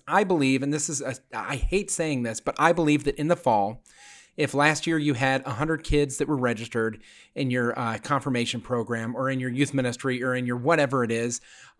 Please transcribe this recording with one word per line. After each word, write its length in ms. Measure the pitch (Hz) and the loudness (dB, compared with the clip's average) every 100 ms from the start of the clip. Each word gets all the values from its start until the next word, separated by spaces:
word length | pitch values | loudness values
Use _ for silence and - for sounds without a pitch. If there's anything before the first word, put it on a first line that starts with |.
| - | 0
I 160 | 180 | 2
believe, 380 | 196 175 135 131 | 4 4 4 2
and 100 | 139 | 2
this 160 | 147 147 | -2 -2
is, 120 | 139 | -4
a, 120 | 127 127 _ | -6 -8 _
I 220 | 113 98 135 | -8 -6 -2
hate 340 | - 190 196 | 0 0 -2
saying 320 | - 160 135 | -2 -2 -2
this, 180 | 117 110 | -2 -4
but 140 | - - | -6 2
I 140 | 156 | 4
believe 300 | 175 156 147 | 4 4 4
that 120 | 135 - | 2 -2
in 100 | 151 | 0
the 80 | |
fall, 480 | 170 131 107 101 113 _ - - - - - | 0 4 2 2 -4 _ -20 -20 -20 -16 -4
if 180 | 143 | -2
last 320 | 135 147 151 - | 2 2 2 0
year 100 | 160 | 0
you 180 | 147 | 0
had 300 | 117 131 131 | 2 2 0
a 60 | 131 | -2
hundred 320 | 113 156 160 | -4 -2 -2
kids 360 | - 147 143 - | 2 2 2 -2
that 100 | 147 | -2
were 80 | 143 | 0
registered 680 | 123 110 113 117 110 110 - - - | 0 -2 -4 -2 -2 -4 -18 -20 -16
in 160 | - 135 | -6 -2
your, 260 | 127 120 117 | 0 0 0
uh, 220 | 117 110 | -4 -4
confirmation 640 | - 139 139 123 117 120 | -2 -2 0 -2 -2 -4
program 560 | - 120 107 117 117 120 | -4 -4 -2 -4 -4 -4
or 120 | 131 | -2
in 120 | 131 | -2
your 100 | 127 | -2
youth 240 | 123 139 | 0 0
ministry 480 | 139 123 120 135 127 | 0 -2 -2 -4 -2
or 140 | 127 127 | -2 -2
in 100 | 123 | -2
your 100 | 123 | -2
whatever 460 | 127 165 123 135 | 2 4 4 2
it 80 | 117 | 0
is, 300 | 113 120 120 - - - - | 0 -2 -4 -10 -20 -20 -4